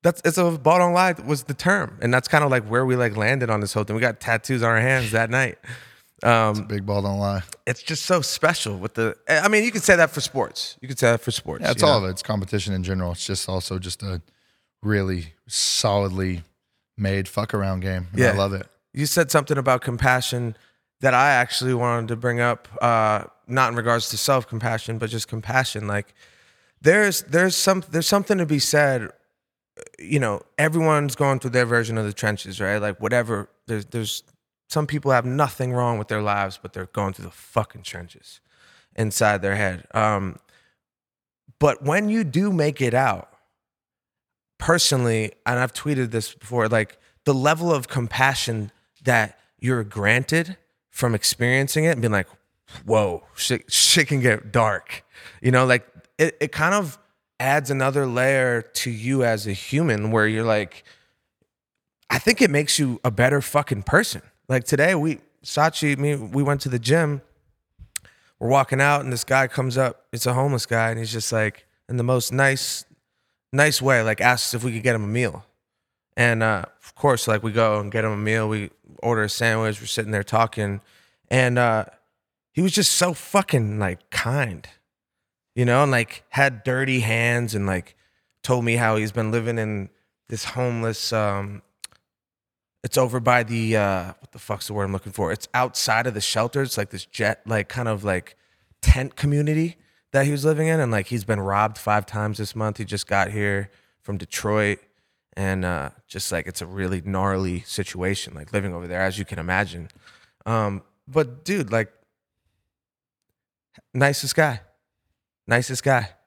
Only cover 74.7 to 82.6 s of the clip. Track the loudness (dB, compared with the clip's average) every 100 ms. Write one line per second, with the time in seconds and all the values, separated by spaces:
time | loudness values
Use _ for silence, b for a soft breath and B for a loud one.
74.7 | -2 0 0 0 -2 -2 -4 -18 _ _
75.7 | _ _ _ _ 0 2 2 0 0 -4
76.7 | _ -20 -2 0 2 2 0 0 2 2
77.7 | 2 -2 -2 -2 -2 0 0 0 -4 -6
78.7 | _ _ -6 -2 0 0 0 0 0 0
79.7 | -4 -6 -6 -2 -4 0 2 2 0 -4
80.7 | -4 _ b b b b 2 4 4 2
81.7 | 2 -2 _ _ _ _ _ _ 0